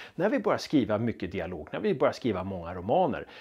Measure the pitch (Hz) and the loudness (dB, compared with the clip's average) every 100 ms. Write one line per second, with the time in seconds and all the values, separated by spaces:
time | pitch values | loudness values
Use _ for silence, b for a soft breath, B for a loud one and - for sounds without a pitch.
0 | B B 196 269 208 131 - 151 101 107 | B B 0 2 2 0 2 4 4 2
1 | 113 - 92 95 82 87 - - 214 147 | 0 -2 -4 -4 -4 -6 -8 -2 0 2
2 | 139 - 123 92 92 95 82 90 90 156 | 2 2 -2 0 -2 -6 -8 -6 0 2
3 | 175 80 71 B | 2 0 -8 B